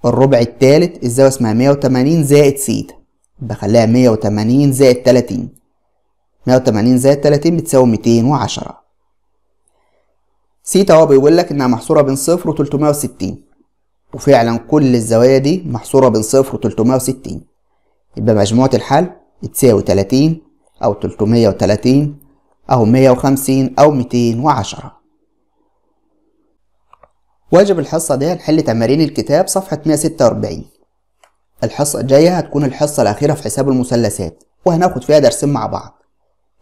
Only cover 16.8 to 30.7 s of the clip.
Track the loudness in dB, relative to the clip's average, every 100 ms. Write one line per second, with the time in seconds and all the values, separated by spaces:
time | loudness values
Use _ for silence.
16.8 | 0 0 -4 -8 -12 -16 -18 _ _ _
17.8 | _ _ _ -6 0 0 2 2 2 0
18.8 | 0 -2 -2 -8 _ _ -14 0 2 2
19.8 | 0 -2 0 0 0 -2 _ _ _ _
20.8 | -6 -6 -10 -4 0 2 2 0 -2 0
21.8 | 2 0 0 -8 _ _ _ _ -4 0
22.8 | 2 4 4 2 0 -2 -2 -2 -2 2
23.8 | 2 2 -4 -2 -2 -2 -2 -2 -6 -12
24.8 | -18 _ _ _ _ _ _ _ _ _
25.8 | _ _ _ _ _ _ _ _ _ _
26.8 | _ _ _ _ _ _ _ 2 2 0
27.8 | -2 -6 -4 -4 -2 -4 -2 -2 0 -2
28.8 | 0 0 0 -4 -2 -2 0 -4 -6 -8
29.8 | -4 -2 -4 0 0 0 -8 -10 -16